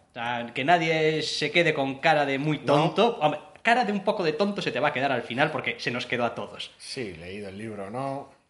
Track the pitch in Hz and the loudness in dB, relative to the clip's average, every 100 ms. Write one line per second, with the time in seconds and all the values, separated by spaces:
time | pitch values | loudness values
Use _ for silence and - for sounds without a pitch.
0 | _ - 120 120 117 113 131 175 160 160 | _ -8 -6 -4 -4 -2 4 4 4 2
1 | 156 156 - - 151 175 160 151 135 131 | 2 2 -2 -2 0 2 4 2 0 0
2 | 160 151 139 135 151 147 120 147 165 160 | 2 4 2 0 0 -2 2 4 4 4
3 | 226 - 151 147 - - - 233 214 202 | 2 4 0 0 -8 -4 2 2 2 0
4 | 202 202 170 151 202 196 160 117 143 127 | 0 0 0 0 0 -2 -4 0 0 0
5 | 139 127 117 120 156 139 120 117 - 120 | 0 0 -2 0 0 0 -4 -4 -4 -4
6 | - 123 120 113 101 - - - - - | -2 0 0 -2 -10 -12 -14 -16 -14 -10
7 | 110 82 87 101 98 95 113 104 95 120 | -10 -10 -12 -12 -10 -10 -10 -10 -10 -6
8 | 135 135 - _ _ | -6 -6 -10 _ _